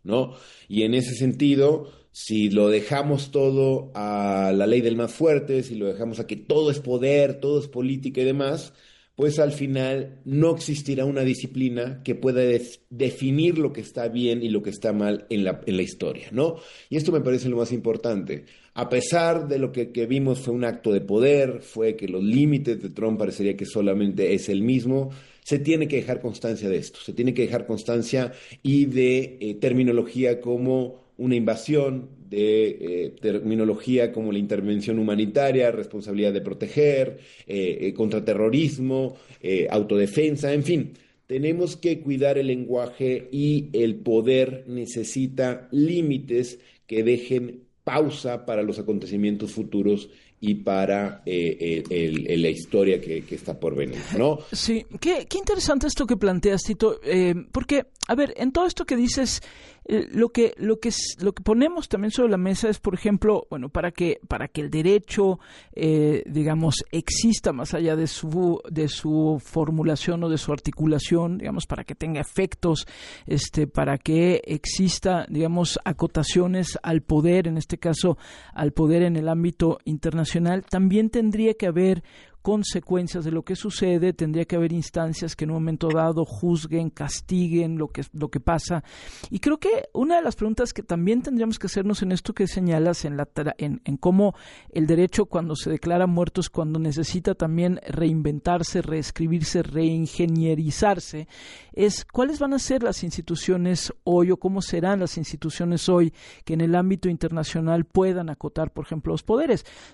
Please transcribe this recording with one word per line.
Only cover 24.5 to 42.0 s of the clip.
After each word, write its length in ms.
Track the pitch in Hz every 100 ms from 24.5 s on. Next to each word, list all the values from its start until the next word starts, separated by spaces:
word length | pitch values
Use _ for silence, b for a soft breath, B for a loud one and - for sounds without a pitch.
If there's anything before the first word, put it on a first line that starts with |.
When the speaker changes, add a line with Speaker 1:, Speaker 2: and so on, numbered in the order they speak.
| 98
Speaker 1:
mismo, 480 | 113 131 127 135 135 B B B
se 140 | - 143
tiene 300 | 143 160 151
que 80 | 135
dejar 260 | 123 127
constancia 480 | 120 101 117 104 101
de 80 | 87
esto, 220 | - -
se 140 | -
tiene 200 | 107 127
que 80 | 123
dejar 240 | 113 120 -
constancia 680 | 107 - 117 117 131 123 B B B
y 240 | 139 143 135
de, 540 | 127 127 131 123 -
eh, 140 | 107 104
terminología 840 | 131 123 127 117 - 127 123 120
como 680 | 120 123 127 131 123 - _ -
una 180 | 127 123
invasión, 800 | 110 113 - 147 139 131 - - -
de, 380 | 101 107 110 107 - 85 87 71
eh, 100 | -
terminología 920 | 110 101 107 110 110 104 127 127 117
como 220 | 113 107
la 40 | 101
intervención 640 | 101 101 101 104 107 113
humanitaria, 720 | 107 104 104 135 139 131 120
responsabilidad 640 | 113 - 107 101 101 104
de 80 | 98
proteger, 800 | 98 98 104 147 147 135 127 - B B B
eh, 300 | 98 90 -
eh, 140 | 95
contraterrorismo, 1200 | 95 110 107 110 101 110 135 147 139 131 131 131 B B B
eh, 240 | 90 92 -
autodefensa, 840 | 107 104 101 101 147 156 143 143
en 100 | 147
fin. 300 | 143 165 113 B B B -
Tenemos 520 | - 156 170 175 -
que 240 | 170 160